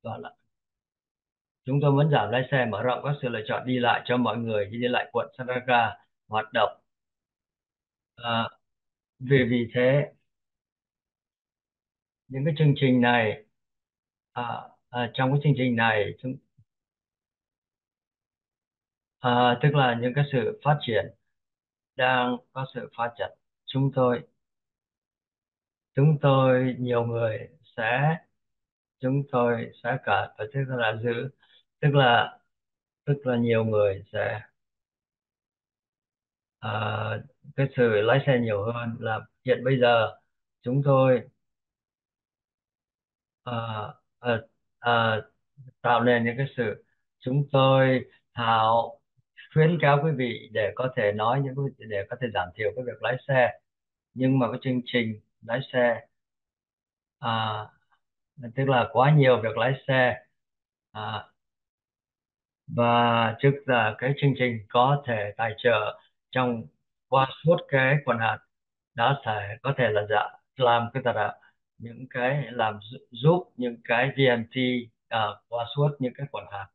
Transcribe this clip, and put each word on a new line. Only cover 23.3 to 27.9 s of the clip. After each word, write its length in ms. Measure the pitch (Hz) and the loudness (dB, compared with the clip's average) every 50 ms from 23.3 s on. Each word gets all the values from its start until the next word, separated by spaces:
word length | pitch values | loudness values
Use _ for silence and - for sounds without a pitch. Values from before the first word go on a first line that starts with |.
| - _ _ _ _ _ _ | -10 _ _ _ _ _ _
Chúng 240 | - - 131 139 135 135 | -8 -4 -2 -2 0 2
tôi, 280 | 131 127 123 123 - - _ _ _ _ _ _ _ _ _ _ _ _ _ _ _ _ _ _ _ _ _ _ _ _ _ _ _ _ _ _ _ _ _ _ | 2 2 2 0 -2 -6 _ _ _ _ _ _ _ _ _ _ _ _ _ _ _ _ _ _ _ _ _ _ _ _ _ _ _ _ _ _ _ _ _ _
chúng 240 | 135 139 156 156 143 | 2 4 4 4 4
tôi, 540 | - 139 135 135 131 131 127 127 131 127 123 120 | 4 4 4 4 4 4 4 2 2 -2 -4 -4
nhiều 260 | 123 123 120 120 117 | -4 -2 0 0 -2
người 440 | 117 117 117 113 113 110 110 110 - _ _ _ _ _ | -2 -2 -2 -2 -4 -4 -6 -12 -14 _ _ _ _ _
sẽ, 400 | - 113 110 | -6 -2 -2